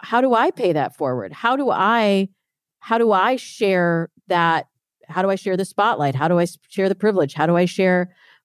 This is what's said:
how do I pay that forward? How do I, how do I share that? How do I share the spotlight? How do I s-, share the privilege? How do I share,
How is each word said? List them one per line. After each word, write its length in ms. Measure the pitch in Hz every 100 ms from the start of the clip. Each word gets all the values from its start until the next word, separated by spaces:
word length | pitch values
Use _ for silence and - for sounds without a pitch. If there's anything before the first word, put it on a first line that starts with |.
how 200 | - 233
do 140 | 262 226
I 160 | 294
pay 220 | - 208
that 220 | 151 123 -
forward? 360 | 143 127 98
How 220 | - 233 269
do 160 | 262
I, 580 | - 190 233 214 196 190 - _ _ _ _
how 180 | - 226
do 120 | 233
I 240 | 190 208 262
share 760 | - - 202 185 175 165 165 _ -
that? 400 | 175 170 165 - _ _ _ -
How 140 | 180
do 60 | 190
I 60 | 196
share 200 | 202 185
the 80 | 190
spotlight? 480 | - 208 233 143 131
How 120 | 156
do 100 | 175
I 60 |
s-, 140 | 175 - _
share 200 | - 190
the 60 | 190
privilege? 380 | 208 196 143
How 120 | - 156
do 80 | 175
I 100 | 180
share, 480 | - 185 180 180 _ _ _